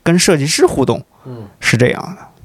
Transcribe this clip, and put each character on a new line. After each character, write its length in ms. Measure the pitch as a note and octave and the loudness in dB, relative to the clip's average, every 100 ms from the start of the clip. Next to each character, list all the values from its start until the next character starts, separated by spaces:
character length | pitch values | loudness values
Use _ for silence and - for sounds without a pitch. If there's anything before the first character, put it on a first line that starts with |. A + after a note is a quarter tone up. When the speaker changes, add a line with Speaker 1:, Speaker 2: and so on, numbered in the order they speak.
Speaker 1:
跟 160 | E3 F3+ | 0 2
设 180 | G3+ D3+ | 2 2
计 120 | C#3+ | 0
师 180 | - F4+ | 2 2
互 180 | - | 2
动。 200 | B2+ A2+ - _ C3 | 0 -2 -6 _ -18
Speaker 2:
嗯。 220 | A#2+ G2+ - | -16 -18 -8
Speaker 1:
是 180 | - A2+ | -2 2
这 120 | B2 | 2
样 120 | - - F#3+ | 0 -8 -14
的。 100 | - _ | -20 _